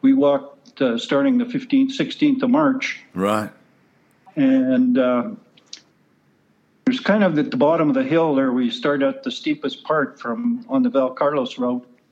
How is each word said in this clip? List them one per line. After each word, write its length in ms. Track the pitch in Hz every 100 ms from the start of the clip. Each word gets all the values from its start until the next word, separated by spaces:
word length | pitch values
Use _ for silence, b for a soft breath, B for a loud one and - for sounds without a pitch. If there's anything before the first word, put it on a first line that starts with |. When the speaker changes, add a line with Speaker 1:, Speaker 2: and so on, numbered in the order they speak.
Speaker 1:
we 100 | 135
walked, 680 | 135 143 143 - - - -
uh, 160 | 131 117
starting 400 | - 143 139 123
the 60 |
fifteenth, 480 | 117 135 - 135 135
sixteenth 500 | - 147 - 151 127
of 80 | 127
March. 500 | 131 147 131 - - -
Speaker 2:
Right. 360 | 92 95 107 107 - _ _ _ _ _ _ -
Speaker 1:
And, 640 | - 135 131 131 127 127 123
uh, 320 | 127 123 113 - _ _ _ - _ _ _ _ _ _ _ _ _ _
there's 160 | - -
kind 220 | - 208
of 160 | 196 151
at 120 | 131
the 60 | 131
bottom 320 | 147 165 151
of 60 |
the 80 | 131
hill 320 | 131 165 165
there, 180 | 135 135
we 180 | 127 120
start 320 | 113 147 143
at 200 | 139 135
the 80 | 135
steepest 540 | - - 151 139 -
part 340 | - 156 131 -
from 440 | 120 117 120 120 -
on 140 | 135
the 80 | 123
Val 200 | 131 127
Carlos 480 | 127 143 147 123 -
route. 280 | 123 123 - _ _